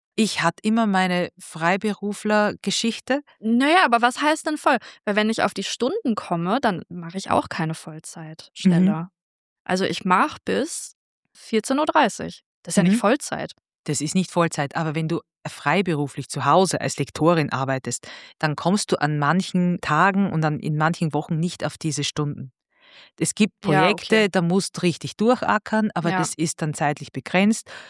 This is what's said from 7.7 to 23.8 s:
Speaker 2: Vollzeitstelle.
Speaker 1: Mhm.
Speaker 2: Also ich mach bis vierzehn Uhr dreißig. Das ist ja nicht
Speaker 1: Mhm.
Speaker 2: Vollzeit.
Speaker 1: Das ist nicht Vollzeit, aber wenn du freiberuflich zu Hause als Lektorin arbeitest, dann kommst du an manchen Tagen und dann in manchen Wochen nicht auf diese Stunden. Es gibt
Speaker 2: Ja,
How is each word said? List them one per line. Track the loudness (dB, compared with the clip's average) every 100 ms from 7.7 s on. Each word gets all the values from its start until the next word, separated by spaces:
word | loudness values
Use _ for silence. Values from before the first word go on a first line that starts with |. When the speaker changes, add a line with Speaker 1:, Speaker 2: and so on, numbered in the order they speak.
Speaker 2:
Vollzeitstelle. | -4 -10 -14 -14 -14 -16 -16 -20 0 2 4
Speaker 1:
Mhm. | 4 2 -6 _ _ _ _ _
Speaker 2:
Also | -4 -2 0
ich | -2 0
mach | 2 2 -4
bis | -4 -4 -4 -8 -14 _ _ _ _ -20
vierzehn | -4 -2 0 0
Uhr | 2
dreißig. | 2 2 0 -10 -12 _ _
Das | 0
ist | 4
ja |
nicht | 4 4
Speaker 1:
Mhm. |
Speaker 2:
Vollzeit. | 4 2 -2 -8 -8 -12 _ _ -6
Speaker 1:
Das | -4
ist | 0 -2
nicht | 0
Vollzeit, | 0 0 0 -4 -2
aber | -4 -2
wenn | -2
du | -4 -6 _ -16
freiberuflich | -4 0 2 2 0 -2 -6 -10
zu | -4 4
Hause | 4 4 0
als | -4 -4
Lektorin | -6 2 2 4 0
arbeitest, | -2 -2 -2 -4 -8 -10 -20 -20 _
dann | -2 0
kommst | 0 0 0
du | 0
an | 0 0
manchen | 2 2 0 0 0 0
Tagen | 0 2 4 4 2
und | 2
dann | 0 -2
in | -2 0
manchen | 0 0 -2
Wochen | -2 -2 -2
nicht | -2 -4 -8
auf | -6
diese | -6 -4 -4
Stunden. | -2 -4 -6 -14 _ _ _ _ -20 -20 -6
Es | -6 0
gibt | 0 0
Speaker 2:
Ja, | 2 4